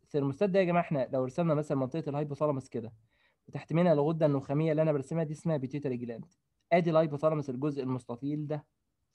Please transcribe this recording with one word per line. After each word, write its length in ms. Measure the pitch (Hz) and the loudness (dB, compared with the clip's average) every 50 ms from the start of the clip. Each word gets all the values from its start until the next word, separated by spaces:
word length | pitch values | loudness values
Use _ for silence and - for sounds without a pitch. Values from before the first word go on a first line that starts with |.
| _ | _
الثيرموستات 460 | _ - 147 139 139 135 135 202 202 | _ -2 -2 0 0 0 0 0 2
ده 100 | 180 196 | 4 4
يا 40 | 190 | 4
جماعه 180 | 175 175 175 | 4 4 2
احنا 280 | 170 - 160 139 127 - | 2 2 0 -2 -2 0
لو 120 | 135 131 131 | 0 -2 -2
رسمنا 300 | 131 131 - 175 170 151 | -2 -2 0 2 2 2
مثلا 240 | 147 151 - 151 135 | 2 0 0 0 0
منطقه 320 | 131 127 - 165 147 147 | -2 -2 -2 -4 -6 -4
الهايبوثالاموس 600 | 139 143 156 147 143 - 156 151 143 135 131 - | -4 -4 -4 -4 -4 -2 0 0 0 -2 -4 -6
كده، 240 | - 123 110 110 - - _ _ _ _ _ _ _ _ _ _ | -8 -8 -8 -8 -14 -18 _ _ _ _ _ _ _ _ _ _
وتحت 260 | - 143 - - 151 | -14 -12 -8 -2 0
منها 200 | 165 180 180 160 | 2 4 4 4
الغده 320 | 147 143 151 165 160 165 | 4 4 2 2 2 2
النخاميه 460 | 151 143 135 135 - 139 147 160 160 | 2 2 2 0 0 0 0 2 2
اللي 100 | 151 151 | 2 2
انا 100 | 160 160 | 2 2
برسمها 320 | 147 143 131 - 160 165 165 | 2 0 -2 -4 -4 -4 -4
دي 100 | 147 156 | -4 -6
اسمها 240 | - - 170 160 147 | -6 -4 -2 -2 -2
بيتيوتري 400 | 127 123 143 147 143 143 127 120 | -2 -4 -6 -4 -4 -4 -4 -4
جلاند. 360 | 123 117 117 113 170 - _ _ _ _ _ _ _ - | -6 -8 -10 -10 -12 -18 _ _ _ _ _ _ _ 2
ادي 180 | 170 175 175 170 | 2 2 4 4
الهايبوثالاموس، 600 | 160 160 165 160 143 139 151 156 156 151 139 139 | 4 4 4 2 0 0 0 0 0 0 -2 -4
الجزء 340 | 127 123 139 151 143 139 127 | -4 -2 -2 -2 -2 -2 -4
المستطيل 640 | 127 131 127 - - 120 120 - 143 147 151 151 143 | -4 -4 -4 -4 -8 -10 -8 -6 -6 -4 -4 -4 -6
ده 180 | 151 151 - _ _ _ _ _ _ _ _ _ | -6 -8 -8 _ _ _ _ _ _ _ _ _